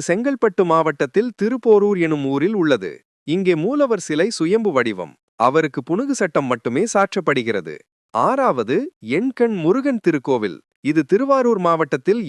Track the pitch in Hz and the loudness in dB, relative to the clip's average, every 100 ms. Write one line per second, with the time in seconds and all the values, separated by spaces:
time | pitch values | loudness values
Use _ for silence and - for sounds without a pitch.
0 | 151 180 254 269 226 185 180 160 160 147 | 0 -2 0 0 0 0 2 2 2 -2
1 | 143 190 240 - 208 254 233 208 202 196 | -2 0 -2 -2 -4 -2 4 4 4 2
2 | 160 151 135 139 170 214 160 123 90 65 | 0 0 -2 0 0 0 2 2 0 -12
3 | _ _ - 175 185 160 180 294 277 214 | _ _ -6 -2 0 0 0 0 0 0
4 | - 151 202 - 165 220 214 135 117 95 | -2 -2 -2 -2 0 0 0 0 -2 -4
5 | 82 - _ - 120 147 156 - 127 180 | -10 -14 _ 0 2 2 0 -4 -4 -4
6 | 277 262 190 160 135 120 123 123 226 202 | -2 -2 0 -2 -2 -4 -2 -2 0 0
7 | 196 202 160 139 113 104 80 76 _ _ | 0 -2 -2 -2 -2 -4 -6 -14 _ _
8 | _ 110 151 269 247 135 107 156 302 - | _ 0 0 2 0 0 -2 -2 -4 -12
9 | - 147 262 - 233 202 156 240 277 240 | -6 -2 -2 -2 -2 0 0 0 0 -2
10 | 175 151 - 127 104 78 _ _ 135 156 | 0 -2 0 -2 -2 -8 _ _ -2 0
11 | 143 196 269 269 247 220 175 165 156 147 | 2 0 2 2 2 2 2 0 0 -2
12 | 175 226 | 0 -2